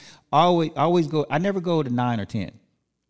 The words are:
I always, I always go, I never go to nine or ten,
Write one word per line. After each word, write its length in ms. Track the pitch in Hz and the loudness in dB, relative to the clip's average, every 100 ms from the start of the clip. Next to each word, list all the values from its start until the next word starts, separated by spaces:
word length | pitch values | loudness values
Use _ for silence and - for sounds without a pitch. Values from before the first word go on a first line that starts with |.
| - - _ | -20 -20 _
I 80 | 143 | 2
always, 280 | 175 170 156 135 | 4 2 0 0
I 60 | |
always 240 | 160 175 147 | 2 2 0
go, 180 | 151 - | -2 -2
I 80 | 147 | -2
never 220 | 196 196 | -2 -2
go 220 | 175 160 | -2 -2
to 80 | 131 | 0
nine 280 | 123 123 113 | -2 0 -2
or 60 | |
ten, 260 | 98 113 85 - _ _ _ _ | -4 -6 -8 -12 _ _ _ _